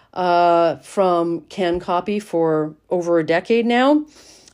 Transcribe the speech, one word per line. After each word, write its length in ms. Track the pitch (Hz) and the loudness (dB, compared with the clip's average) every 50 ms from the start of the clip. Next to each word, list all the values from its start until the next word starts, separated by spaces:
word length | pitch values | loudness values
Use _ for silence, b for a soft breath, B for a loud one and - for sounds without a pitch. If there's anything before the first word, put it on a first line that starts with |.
| b b | b b
uh, 680 | b - 180 180 175 175 175 175 170 170 170 165 139 135 | b -4 -2 0 2 4 4 4 4 4 2 0 -2 -4
from 640 | - - - 202 190 180 175 170 170 170 170 160 | -10 -8 -2 0 0 2 2 0 0 -2 -4 -6
CanCopy 800 | - - - 202 185 170 175 175 180 - 175 175 175 208 208 208 | -10 -12 -6 -4 -2 -2 -2 -4 -4 -4 -4 -4 -2 -4 -6 -6
for 540 | 208 - - 165 165 160 156 156 151 156 156 _ _ - | -6 -4 -2 -2 0 0 0 -2 -2 -4 -8 _ _ -6
over 300 | 185 180 170 170 170 165 | -4 -4 0 0 0 0
a 40 | 156 | 2
decade 400 | 160 165 180 180 - 226 233 226 | 2 0 -2 0 0 0 0 2
now, 400 | 240 240 247 254 277 302 302 302 B B B B B B B B B | 0 2 2 4 4 2 2 0 B B B B B B B B B